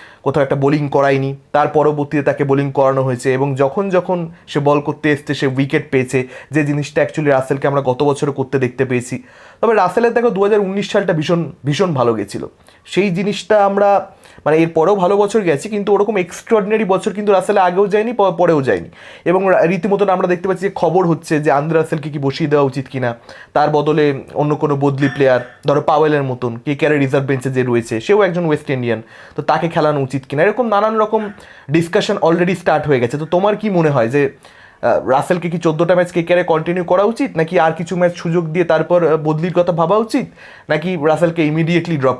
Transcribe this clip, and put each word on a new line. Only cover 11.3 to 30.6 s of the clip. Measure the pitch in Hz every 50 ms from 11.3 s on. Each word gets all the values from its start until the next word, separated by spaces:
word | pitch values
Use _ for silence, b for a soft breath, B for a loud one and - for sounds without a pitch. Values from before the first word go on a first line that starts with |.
| 175 170 165 135 - - -
ভীষণ | 135 151 - 202 185 156
ভালো | 131 120 117 113
গেছিল, | 110 101 98 - 107 67 - - b b b b b b
সেই | - - 180 196 208
জিনিসটা | 170 175 202 202 196 - - - 214 208 202
আমরা, | 202 196 202 202 202 202 190 190 B B B B B B B -
মানে, | 147 151 160
এরপরেও | 170 165 165 160 156 175 208
ভালো | 202 180 180 202 202
বছর | 208 202 202 226
গেছে | 202 170 147 139 - 208
কিন্তু | 220 208 202 208 202
ওরকম | 196 202 202 - 190
এক্সট্রাঅর্ডিনারি | 180 175 - - - - 226 214 196 202 220 214 220
বছর | 180 190 180 - 220 180
কিন্তু | 208 208 208
রাসেল | 202 185 185 - 208 196
আগেও | 185 180 180 185 208 202
যায়নি, | 180 214 220 233 247
প-, | 240 202 190
পরেও | 175 170 180 170 165 151
যায়নি। | 131 123 101 90 82 B B B B B B B B
এবং | 160 170 185 196 190
রা-, | 180 135 147
রীতিমতন | 170 185 185 165 214 202 196 202 190
আমরা | 185 180 185 180
দেখতে | 180 175 175 190
পাচ্ছি | 185 170 185
যে | 196 190
খবর | - - 165 160 185 185 170
হচ্ছে | 165 147 - - 165 147
যে | 151 151
আন্দ্রে | 139 143 147 160 165 160
রাসেলকে | 156 156 170 156 139 156
কি | 143 156
বসিয়ে | 135 139 135 - 165 143
দেওয়া | 147 147 143
উচিত | 135 127 139 131 -
কিনা, | - 131 123 120 117 B B B B B B B -
তার | 143 147 147
বদলে | 151 147 147 151 151 160 151 147 139 131 - - -
অন্য | - 147 147 151
কোনো | 147 156 151 147
বদলি | 135 139 143 139 131 147 139
প্লেয়ার, | - 139 139 135 127 123 123 - - - - 147
ধরো | 143 147
পাওয়েলের | 147 - 160 151 156 151 151 143 139
মতন, | 135 127 123 - 120 117 117
কেকেআর | - 151 143 139 - 147
এর | 151 143
রিজার্ভ | 139 131 131 139 135
বেঞ্চে | 135 139 131 - 139
যে | 131 127 127
রয়েছে | 127 120 120 117 - 117 110
সেও | 113 - 202 208
একজন | 202 175 170 175 175
ওয়েস্ট | 160 151 147 - -
ইন্ডিয়ান, | 147 127 123 120 113 110 113 B B B B B B
তো | -
তাকে | 135 - 151 160 165 165
খেলানো | - 170 151 151 147 143
উচিত | 135 131 - 139 131 -
কিনা, | - 143 160
এরকম | 202 208 254